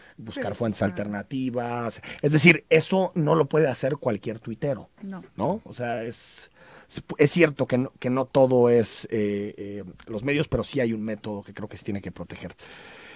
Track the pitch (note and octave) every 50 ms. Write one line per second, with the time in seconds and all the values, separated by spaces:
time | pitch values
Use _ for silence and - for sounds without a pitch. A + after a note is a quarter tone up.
0 | - - - - A2 A2+ - C#4+ B3+ G2+ G#2 - A#2+ A2+ G#2 - G#2+ G2+ F#2 -
1 | G#2+ G#2 G#2 G2+ G2+ - C#3+ C3 C3 C3 A#2+ B2 A#2+ A#2+ A#2+ A#2+ A#2 A#2 - -
2 | - - - - - D3 D3+ D#3 B2+ F3 E3 D3+ - _ E3 D#3+ D3+ - F#3+ F#3+
3 | F#3 - - F3+ D3+ D3 D#3 E3 D3 C#3 - D#3 D#3+ C#3 C3 - - C3 D3 -
4 | - B2+ G#2+ G2+ - A#2 G#2+ G#2+ - A2+ A2+ - - C#3+ C3 G#2 - - _ _
5 | - G3 F#3+ F3+ E3+ - _ - G2+ C#3+ F#3+ A3 - - - - B2 A#2+ A#2 A#2
6 | A2 A#2 A2+ - - - - - - - _ _ - - - - - _ - -
7 | - - C#3 - D3+ C#3+ - F3 E3 D#3 C#3+ - C3 - C3 B2 C3 - - -
8 | - B2+ B2 C3+ C3 - _ C#3 C3+ B2+ C3 B2 A#2+ A#2+ A#2+ A#2+ A2 - - -
9 | - - - A2+ G#2 G#2 G2+ G2+ G2+ G#2 - - G2+ G2+ G2+ G2+ F#2+ F#2 - -
10 | - - A2+ G#2 A#2 C#3+ C#3+ D3 D3+ - - A#2+ G#2 - - C#3 B2 A2+ A2+ A2
11 | G#2+ A2 A2 G#2 - A2 G#2 G2+ G2+ - G2+ - G2+ - - G2+ - - G2+ G2
12 | - G2 F2 - F2 - - - - F2 - _ - - - - - - - -
13 | - - -